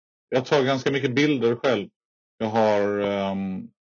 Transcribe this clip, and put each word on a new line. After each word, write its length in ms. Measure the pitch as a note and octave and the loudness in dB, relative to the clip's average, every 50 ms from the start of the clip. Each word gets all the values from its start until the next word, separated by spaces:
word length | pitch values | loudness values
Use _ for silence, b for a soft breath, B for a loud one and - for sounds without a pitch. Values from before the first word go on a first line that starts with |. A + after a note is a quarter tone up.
| _ _ _ _ _ _ | _ _ _ _ _ _
Jag 160 | B2 B2+ B2+ | -2 -2 0
tar 180 | - D#3 C#3+ C3 | 2 0 2 2
ganska 280 | C3 C#3 C3 C3 - | 2 0 0 -2 -2
mycket 240 | C3+ C#3 C3 C3+ A#2+ | -2 0 -2 -2 0
bilder 400 | C3+ D3 D3+ D3+ B2+ A2+ A#2 A#2+ | 2 2 2 2 2 0 0 0
själv. 340 | A#2 - C#3 A#2+ G2+ G2 - _ _ _ _ _ _ _ _ _ | 0 0 0 0 0 -2 -8 _ _ _ _ _ _ _ _ _
Jag 100 | - A2 | -6 -4
har, 520 | G#2+ G#2+ A2+ A2 G#2+ G#2 G2+ G2+ G2+ G2+ G#2 | -2 2 2 4 4 4 2 2 0 0 0
ehm, 680 | G2+ G2+ G2+ G2 G2 G2 G2 G2 G2 F#2+ F#2+ F#2+ G#3+ - _ _ | -2 -2 -2 -2 -2 -2 -4 -4 -4 -6 -6 -8 -10 -14 _ _